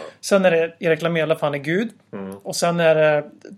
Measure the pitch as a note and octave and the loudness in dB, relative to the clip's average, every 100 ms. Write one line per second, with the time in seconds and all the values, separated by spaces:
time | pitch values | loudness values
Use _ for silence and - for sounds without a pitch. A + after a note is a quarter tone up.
0 | - - - G3+ F#3 E3 E3 - E3 D#3 | -14 -12 0 2 4 2 0 -2 0 0
1 | E3+ E3+ D#3 D#3+ D3+ C#3+ C#3 F3+ A#3 - | 0 0 0 0 -2 -4 -4 -4 -4 -10
2 | _ G#2 F#2+ G2 - - F3 E3+ E3 D#3 | _ -14 -12 -12 -10 -2 0 2 4 4
3 | D#3 D3+ D3 - - | 4 2 -2 -12 -20